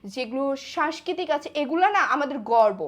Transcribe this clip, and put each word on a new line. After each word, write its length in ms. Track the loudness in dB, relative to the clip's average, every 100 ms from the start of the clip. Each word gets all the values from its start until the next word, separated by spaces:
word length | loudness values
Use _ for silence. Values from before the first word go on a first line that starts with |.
যেগুলো 520 | -10 -8 -4 -2 -2 -4
সাংস্কৃতিক 720 | -6 -4 -2 -4 -6 -6 -2 -2
আছে, 120 | -2
এগুলো 320 | -4 -2 2 4
না 120 | 4 2
আমাদের 240 | 0 -2 -4
গর্ব 420 | 2 6 6 2